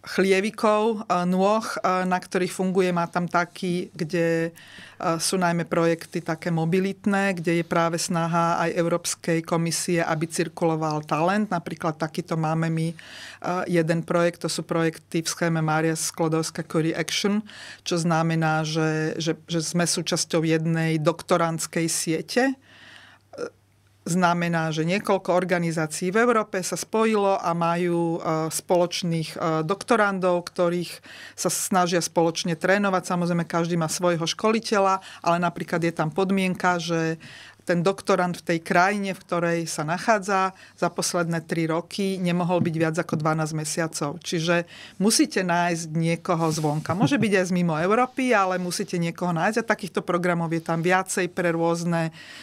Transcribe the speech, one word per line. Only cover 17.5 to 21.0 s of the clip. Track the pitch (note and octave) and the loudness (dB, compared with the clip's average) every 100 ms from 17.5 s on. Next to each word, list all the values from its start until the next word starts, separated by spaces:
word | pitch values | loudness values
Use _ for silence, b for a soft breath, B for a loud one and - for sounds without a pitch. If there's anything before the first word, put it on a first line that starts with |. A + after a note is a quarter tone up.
| B B B | B B B
čo | - F3 | -4 0
znamená, | E3 D#3+ E3 D#3+ D#3+ D#3 | 2 2 2 2 2 0
že, | D#3 D#3+ D#3 D#3 D#3 - | 0 0 0 0 -2 -2
že, | D#3+ D#3+ | -4 -4
že | - E3+ | -4 -4
sme | D#3 F3 | -2 0
súčasťou | E3+ - D#3+ E3+ - E3+ D#3+ | 0 -2 -2 -2 0 0 2
jednej | D#3+ D#3+ E3 D#3+ D#3+ | 2 2 0 0 2